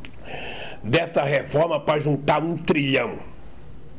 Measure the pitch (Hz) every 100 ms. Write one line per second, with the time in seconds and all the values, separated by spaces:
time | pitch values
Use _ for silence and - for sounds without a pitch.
0 | - - - - - - - - 107 147
1 | 165 165 143 139 - 147 165 151 - 151
2 | 147 139 - 151 160 170 - 156 139 131
3 | 113 - - - - - - - -